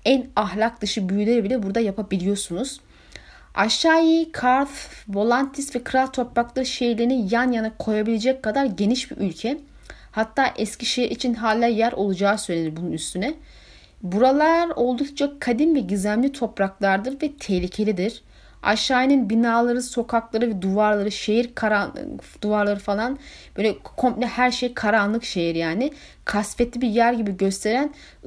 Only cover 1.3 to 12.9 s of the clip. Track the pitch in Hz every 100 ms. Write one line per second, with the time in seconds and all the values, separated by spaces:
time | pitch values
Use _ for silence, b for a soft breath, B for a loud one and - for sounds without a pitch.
1.3 | 240 196 254 196 220 214 196 196 196 185
2.3 | 202 - 175 269 - B B B B B
3.3 | B B - 220 - 330 330 320 330 320
4.3 | - 247 262 285 - - - - 196 220
5.3 | 247 277 277 277 240 240 262 262 262 247
6.3 | 240 240 262 254 - 240 226 233 262 190
7.3 | 233 254 233 220 226 - 214 214 226 240
8.3 | 262 220 254 269 190 202 254 - - 196
9.3 | - 226 294 - B B B B 214 220
10.3 | - 269 - 214 - 240 - 247 240 254
11.3 | 220 226 220 240 214 226 - 202 185 202
12.3 | 214 - 165 160 160 175